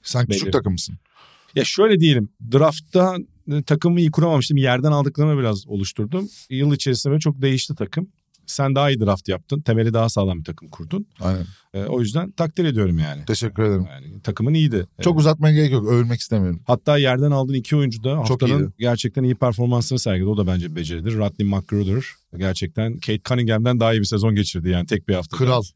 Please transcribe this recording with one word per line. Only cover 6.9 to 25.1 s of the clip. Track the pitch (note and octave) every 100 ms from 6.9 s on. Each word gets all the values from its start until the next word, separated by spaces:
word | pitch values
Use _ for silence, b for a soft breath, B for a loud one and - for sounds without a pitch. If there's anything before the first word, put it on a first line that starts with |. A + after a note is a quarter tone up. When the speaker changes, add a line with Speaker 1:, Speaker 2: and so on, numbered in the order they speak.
| B2 C#3
Speaker 2:
böyle | D3+
çok | D#3 C3+
değişti | C3+ C3 - D3+
takım. | G2+ - F#3+ _ _ _ -
Sen | - C#3 C3+
daha | C#3+
iyi | C3
draft | G#2 F#2+ -
yaptın. | F#2 - C#3+
Temeli | D3+ A2 A2+
daha | A2+ A2+
sağlam | G#2+ F#2+ E2+
bir |
takım | D#2 D#2 -
kurdun. | - D#2+ F2 - _
Speaker 1:
Aynen. | F#2 F#2 F2 F#2+ B
Speaker 2:
E, | G2
o | G2+ B2
yüzden | A2 C#3 F#3
takdir | - E3 F3 E3
ediyorum | A2+ G2 E2
yani. | D2+ C#2+ D2+
Speaker 1:
Teşekkür | A2 A#2 G2+
ederim. | A2 F#2+ F2+
Speaker 2:
Yani | C2+ C#2 G2+
takımın | - - A#2
iyiydi. | D#3+ D3+ A2 F#2 -
Speaker 1:
Çok | E3+
Speaker 2:
Evet. | D#3+
Speaker 1:
uzatmaya | D#3 D3+ D#3 D3+
gerek | D3+
yok. | B2+ G#2
Övülmek | A#2+ A#2+ A#2+
istemiyorum. | - A2 F#2 E2+ -
Speaker 2:
Hatta | B2 - D3
yerden | C3+ B2+ D3
aldığın | C#3 C3
iki | C3+ A2+ D3+
oyuncu | C3+ A2+
da | B2 D3
Speaker 1:
Çok | A2+
Speaker 2:
haftanın | B2 B2 C#3
Speaker 1:
iyiydi. | G2 -
Speaker 2:
gerçekten | A#2+ A#2+ A#2 C3+
iyi | B2+ B2
performansını | B2 G2+ A#2+ B2 A#2 C3
sergiledi. | A2+ F#2 F#2+
O | G#2
da | F#2
bence | F2+ E2+
bir | D#2+
beceridir. | D#2+ E2+ F#2 A2
Rodney | G2+ - G2+
McGruder | G2 - G#2 G2 G#2+ - - _ F2
gerçekten | F#2+ F#2+ F2 - A2
Kate | A2+ - G#2+ -
Cunningham'den | B2 A#2 A2 A#2 B2
daha | A2+
iyi | A2+
bir | G2+
sezon | G#2+ A2 G#2
geçirdi | G2+ F#2 E2+
yani | F2+ F2
tek | G#2
bir | -